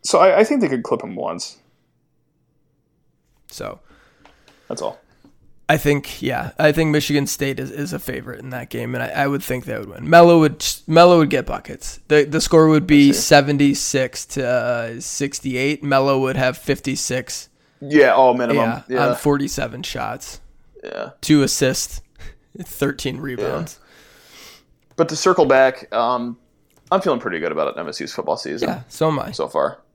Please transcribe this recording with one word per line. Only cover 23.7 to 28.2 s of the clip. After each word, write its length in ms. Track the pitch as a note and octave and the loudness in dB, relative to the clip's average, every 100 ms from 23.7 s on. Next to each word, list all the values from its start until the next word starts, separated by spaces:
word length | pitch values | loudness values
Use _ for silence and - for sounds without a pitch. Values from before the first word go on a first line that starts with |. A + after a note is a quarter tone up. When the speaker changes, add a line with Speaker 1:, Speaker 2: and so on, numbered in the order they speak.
| - | -14
Speaker 1:
Yeah. 80 | _ _ _ _ _ - - - _ _ _ - | _ _ _ _ _ -20 -20 -20 _ _ _ -4
But 100 | D#3 | -2
to 60 | D3+ | 0
circle 300 | F#3+ F3 C#3+ | 0 2 4
back, 480 | C3 C3 C3 - G#2+ | 4 4 0 -8 -4
um, 420 | A#2 B2 A#2+ A#2 _ _ _ _ _ | -2 -2 -6 -12 _ _ _ _ _
I'm 80 | F#3 | -2
feeling 220 | F#3+ B2 | 0 -2
pretty 180 | G2+ E2+ | -4 -6
good 140 | E2 | -4
about 260 | D#2 C#2+ - | -2 -4 -4
M 80 | D#2+ | -10
S 140 | D2+ | -10
U's 120 | D2 | -10
football 220 | - | -8